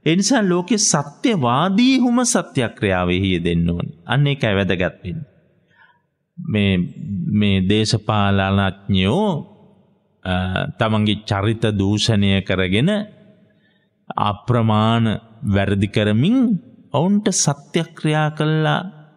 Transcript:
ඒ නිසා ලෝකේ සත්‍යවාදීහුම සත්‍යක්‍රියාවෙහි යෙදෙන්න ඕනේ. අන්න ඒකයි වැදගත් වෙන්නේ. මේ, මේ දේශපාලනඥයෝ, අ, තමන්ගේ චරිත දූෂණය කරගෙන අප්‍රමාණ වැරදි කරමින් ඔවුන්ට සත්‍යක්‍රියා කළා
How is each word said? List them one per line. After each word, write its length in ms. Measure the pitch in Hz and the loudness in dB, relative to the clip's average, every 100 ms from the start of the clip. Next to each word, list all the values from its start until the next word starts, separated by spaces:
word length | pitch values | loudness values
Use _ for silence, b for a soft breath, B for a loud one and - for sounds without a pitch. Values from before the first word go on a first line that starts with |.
| 147 | 2
ඒ 80 | 175 | 0
නිසා 260 | 196 262 | 2 2
ලෝකේ 360 | 196 175 175 214 | 2 0 0 0
සත්‍යවාදීහුම 1400 | - 156 - - 277 202 120 127 180 196 254 262 247 240 | 0 0 -4 -4 -2 0 0 0 0 2 2 4 2 2
සත්‍යක්‍රියාවෙහි 1040 | 240 196 - - 113 - 104 92 90 90 98 | 0 -2 -2 -2 -2 -2 0 0 0 0 0
යෙදෙන්න 380 | 90 85 85 85 | 0 0 0 0
ඕනේ. 280 | 87 - - | -2 -6 -10
අන්න 240 | - 127 143 | -4 0 0
ඒකයි 280 | 139 117 | 0 0
වැදගත් 420 | 95 95 90 90 - | 0 0 0 -2 -6
වෙන්නේ. 300 | 92 80 - _ _ _ b b b b _ _ _ - | -12 -12 -14 _ _ _ b b b b _ _ _ -14
මේ, 360 | - 110 101 92 87 - - 98 104 | -4 0 0 0 -2 -8 -10 -6 -2
මේ 280 | 104 104 98 | 0 2 2
දේශපාලනඥයෝ, 1700 | 92 107 107 113 - 107 101 98 95 98 98 - - 98 95 151 214 156 - - - _ _ _ _ _ | 2 0 2 -2 0 0 2 2 2 0 0 -4 -2 0 2 2 0 -2 -8 -20 -20 _ _ _ _ _
අ, 100 | 92 92 92 92 95 | -6 -4 -2 -4 -4
තමන්ගේ 480 | - 113 110 107 101 | -2 0 2 0 -2
චරිත 420 | - 101 101 113 113 | -2 -2 0 0 -2
දූෂණය 600 | 104 98 104 - 107 101 95 | 0 0 0 0 2 2 2
කරගෙන 500 | 92 95 92 98 160 208 208 - - _ b b b b b _ _ - | 0 -2 0 2 0 -2 -6 -16 -20 _ b b b b b _ _ -4
අප්‍රමාණ 840 | 104 101 - 120 110 107 110 117 113 101 - - | -2 -2 0 0 2 2 2 2 0 -2 -10 -10
වැරදි 440 | - 98 98 101 104 | -2 0 2 0 0
කරමින් 500 | - 104 107 160 262 254 196 - - - | 0 2 2 2 2 2 0 -6 -20 -6
ඔවුන්ට 380 | 131 175 202 202 | -2 0 0 0
සත්‍යක්‍රියා 1000 | 185 - - - 170 160 - 156 151 151 | 0 -2 -4 -4 -4 -4 -6 -2 0 -2
කළා 560 | 151 151 156 151 147 185 - - | -2 -2 0 0 -2 -6 -16 -20